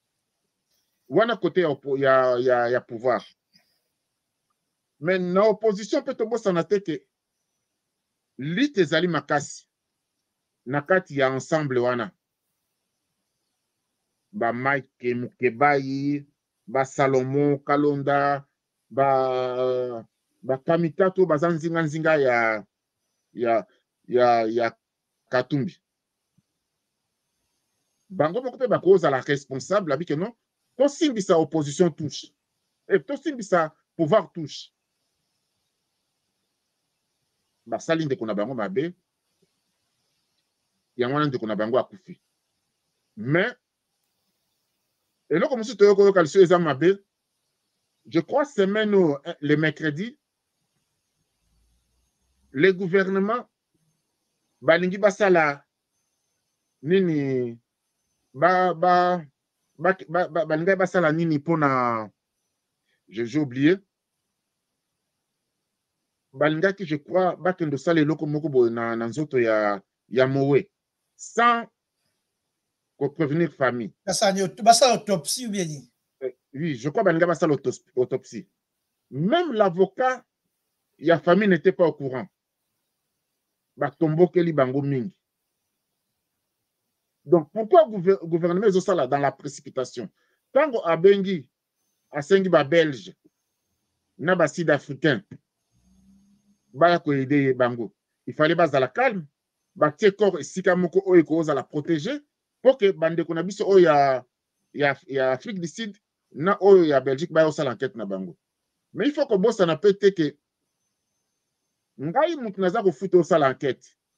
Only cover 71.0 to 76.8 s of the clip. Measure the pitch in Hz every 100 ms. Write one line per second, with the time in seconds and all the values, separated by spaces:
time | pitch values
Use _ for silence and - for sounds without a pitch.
71 | _ - - - 240 233 - _ _ _
72 | _ _ _ _ _ _ _ _ _ -
73 | 143 151 151 156 160 - 127 120 107 -
74 | 196 180 202 190 190 - 214 233 262 214
75 | - 190 - - 240 202 165 147 117 _
76 | _ - 131 - _ 135 170 127